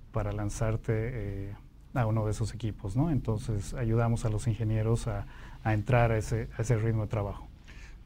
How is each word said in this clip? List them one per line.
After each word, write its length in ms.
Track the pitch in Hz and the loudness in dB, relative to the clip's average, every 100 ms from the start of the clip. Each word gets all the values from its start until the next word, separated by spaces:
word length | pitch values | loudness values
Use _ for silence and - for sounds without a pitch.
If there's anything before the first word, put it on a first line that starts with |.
| - | -6
para 200 | 110 104 | -2 -2
lanzarte, 600 | 104 101 - 110 110 - | -2 -4 0 0 0 0
eh, 600 | 110 117 127 101 98 98 101 - - - | 0 0 -4 -4 -4 -6 -10 -16 -20 -6
a 120 | 139 110 | 0 2
uno 200 | 113 107 | 2 2
de 40 | |
esos 220 | 104 107 | 0 -2
equipos, 420 | 104 110 - 98 113 | -2 -6 -4 -2 2
¿no? 140 | 165 | 2
Entonces 640 | 139 123 107 117 107 - | 2 0 -2 0 -2 -4
ayudamos 540 | 123 113 113 117 113 113 | -2 2 4 4 2 0
a 20 | |
los 180 | 107 120 | 0 0
ingenieros 640 | 107 110 110 110 117 120 | 0 0 2 2 2 0
a, 180 | 123 131 - - - | -4 -6 -12 -14 -4
a 80 | 113 | 0
entrar 400 | 107 104 123 117 | 2 4 6 6
a 60 | 110 | 4
ese, 300 | - 110 127 - | 0 -2 -2 -4
a 60 | |
ese 140 | 113 110 | 2 2
ritmo 260 | 113 110 | 4 2
de 60 | 104 | 0
trabajo. 400 | 110 101 - - - - - - - | 0 -2 -6 -12 -18 -18 -16 -16 -14